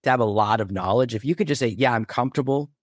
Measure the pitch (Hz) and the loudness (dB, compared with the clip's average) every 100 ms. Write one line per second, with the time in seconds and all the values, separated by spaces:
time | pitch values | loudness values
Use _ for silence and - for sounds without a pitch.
0 | 135 127 110 104 104 110 98 95 90 113 | 0 2 2 2 2 0 -2 -4 0 2
1 | 127 110 135 175 170 143 120 107 127 117 | 2 -2 -4 -2 -2 0 -2 0 0 2
2 | 113 - 131 147 135 139 147 _ | -2 -2 -2 -2 0 -2 -4 _